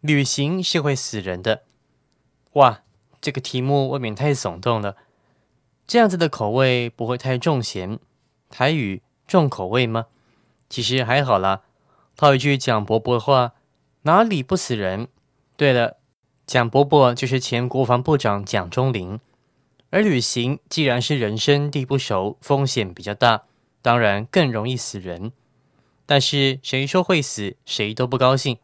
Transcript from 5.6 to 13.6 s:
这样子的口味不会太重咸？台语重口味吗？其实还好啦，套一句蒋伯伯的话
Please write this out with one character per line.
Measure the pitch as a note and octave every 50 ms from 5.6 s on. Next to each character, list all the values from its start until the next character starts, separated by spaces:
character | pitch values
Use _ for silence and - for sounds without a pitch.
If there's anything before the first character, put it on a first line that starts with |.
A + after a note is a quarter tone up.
| _ _ _ _ _
这 | _ - A#3+
样 | A#3 G#3
子 | F3+
的 | F3 E3+ D#3
口 | - - A2+ G#2
味 | A2 B2+ C3+ C3 B2+ B2 A#2+ A#2+
不 | - - A#2+
会 | A2+ B2 B2+
太 | - C3 C3
重 | B2+ - E3+ D#3 C3 A2+
咸？ | - - G2+ F2+ F#2 G#2+ - _ _ _ _ _ _ _ _ _ _
台 | - - B2 C#3
语 | D#3+ D#3 B2 G2+ F#2+ F#2 _ _ _ _ _
重 | _ - F#3 D#3+ C#3
口 | - - F#2+
味 | F#2 G#2 B2 B2+
吗？ | A2+ A2+ A2+ A#2 _ _ _ _ _ _ _ _ _ _ _ _ _
其 | - - A#2
实 | G#2 B2 C3 B2
还 | A2 B2 C#3 C#3+
好 | B2+ A#2 G2
啦， | F#2 F#2+ G2 G2 _ _ _ _ _ _ _ _ _ _ _
套 | - - D3 C#3
一 | C3+
句 | C3 D3 C#3+
蒋 | C3+ - - A#2+ A2 G#2
伯 | - A2 A2+
伯 | - - B2
的 | A#2+
话 | - - C#3 C3 B2 A#2+ _ _